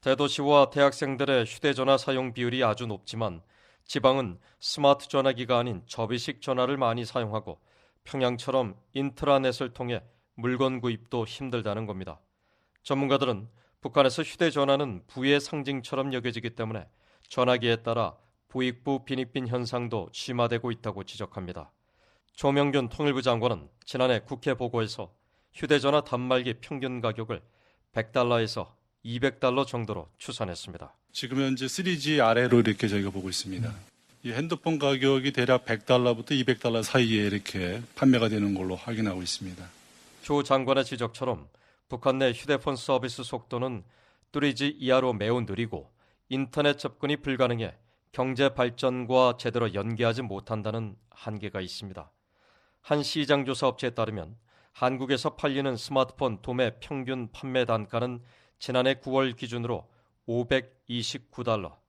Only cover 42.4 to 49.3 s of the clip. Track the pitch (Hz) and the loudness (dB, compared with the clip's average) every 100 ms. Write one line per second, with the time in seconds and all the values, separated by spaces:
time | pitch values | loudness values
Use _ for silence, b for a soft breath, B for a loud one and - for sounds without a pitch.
42.4 | 139 139 - 131 - 131 127 120 123 123 | 0 0 0 -4 0 0 0 -8 -8 -10
43.4 | - 123 131 117 - b b b b 147 | -6 -4 -4 -6 -12 b b b b 0
44.4 | 143 120 143 147 131 131 127 107 104 123 | 0 2 -2 -2 4 4 4 0 0 0
45.4 | 110 95 113 85 69 _ _ _ _ 131 | -2 -4 -4 -6 -12 _ _ _ _ -4
46.4 | 135 156 147 139 131 - 143 147 143 131 | -4 0 0 0 -6 -6 -4 -2 -2 0
47.4 | 127 117 104 - _ _ _ - 131 131 | 0 0 -6 -10 _ _ _ -4 -2 2
48.4 | 139 131 123 120 135 127 120 127 127 | 2 2 -2 2 -2 -2 2 6 6